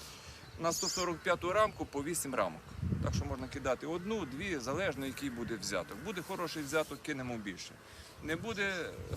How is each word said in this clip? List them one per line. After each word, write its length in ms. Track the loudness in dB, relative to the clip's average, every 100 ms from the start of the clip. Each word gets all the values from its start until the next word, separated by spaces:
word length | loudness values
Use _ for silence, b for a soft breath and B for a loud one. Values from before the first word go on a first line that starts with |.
| B B B B B 0
на 140 | 2
сто 160 | 2 2
сорок 300 | 2 2 2
п'яту 340 | 4 4 6
рамку 340 | 6 6 4 -2
по 180 | 0
вісім 300 | 0 0 2
рамок. 280 | 4 4 2 -8 -2 0 2
Так 100 | 2
що 100 | 2
можна 240 | 2 -2 -2
кидати 380 | 0 2 2 0
одну, 400 | -2 0 0 0
дві, 320 | -2 -2 0
залежно 480 | 0 2 0 0 -2
який 240 | -2 -4
буде 260 | -2 -2 -2
взяток. 420 | 0 0 -2 -4
Буде 240 | -4 -4
хороший 400 | -4 -2 -2 -2
взяток, 400 | 2 2 2 -2
кинемо 340 | -4 -2 -2 -2
більше. 360 | -4 -6 -10 -12 B B B -8
Не 140 | -4 -2
буде 540 | -2 0 0 0 -2 -6 -6